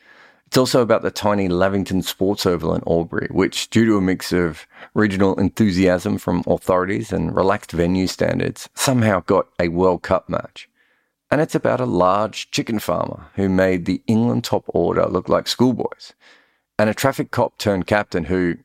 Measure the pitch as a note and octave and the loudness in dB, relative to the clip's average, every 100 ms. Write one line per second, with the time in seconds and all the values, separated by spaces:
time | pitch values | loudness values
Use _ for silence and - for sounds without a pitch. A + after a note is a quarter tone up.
0 | _ - - _ _ - B2+ C3+ A2 A2 | _ -20 -20 _ _ 0 2 2 4 2
1 | F#2+ - G#2 G2+ F#2+ F2 F#2+ G2 F2 F#2+ | 0 -2 -2 0 0 2 2 0 0 -2
2 | - - F#2+ G2+ F#2+ F2 E2 E2+ - E2+ | -4 -2 -2 0 0 0 -2 -2 0 0
3 | E2+ - - - F#2+ - - A2 A2+ G#2 | 0 -4 -4 0 -2 -2 -2 2 4 2
4 | F#2 F#2 - F2+ F2 D#2 - - - G#2+ | 2 -2 -2 -2 -2 -4 -16 -20 -6 0
5 | G#2+ F#2+ G2 - F#2 - G#2+ F2+ F#2 F2+ | 0 2 0 2 0 2 2 4 4 2
6 | G#2 G2+ - F2 E2 E2+ - F#2 F#2 A2+ | 0 -4 -2 -2 0 -2 0 0 0 -4
7 | A2 F2 E2 - F#2+ G#2 - E2+ F2 F#2 | -4 -4 -2 0 0 0 -4 -2 0 0
8 | F#2 - E2 F2+ F2 - - - - B2+ | 0 -2 -2 -2 -4 -6 -12 -6 0 2
9 | A2 F#2 - F#2+ - - F2 E2+ F#2 F2 | 2 2 2 0 0 -2 -2 2 2 0
10 | - F#2 - E2+ - - - _ _ _ | 0 -2 -2 -6 -6 -18 -20 _ _ _
11 | _ _ - C#3 D#3+ D3+ A2+ A#2+ B2 F2 | _ _ -2 -2 0 0 0 0 0 2
12 | F2+ G2+ G#2+ - - - C#3 G#2+ - E2+ | 2 2 -2 -6 -8 -6 -4 -4 -2 -4
13 | - - - - G2 F#2 F#2+ F#2 F2 F2+ | -4 -8 -10 -2 0 2 2 2 -2 -2
14 | - A2 A#2+ A#2+ A#2 G#2 - - F2 F2 | 0 2 2 -2 -2 -4 -2 -2 0 0
15 | E2 F2+ - F2+ - - B2+ A#2 - - | 0 0 0 -2 0 0 0 0 -6 -10
16 | - _ _ - _ _ _ - G#2+ G#2 | -20 _ _ -20 _ _ _ -2 0 0
17 | C#3 C#3 D3 - A2+ - G#2+ G2 E2+ G#2 | 0 -2 -4 -2 -2 -2 -2 -2 0 0
18 | G#2 F2+ D#2+ F#2 F2+ - | 0 -4 -2 0 0 -2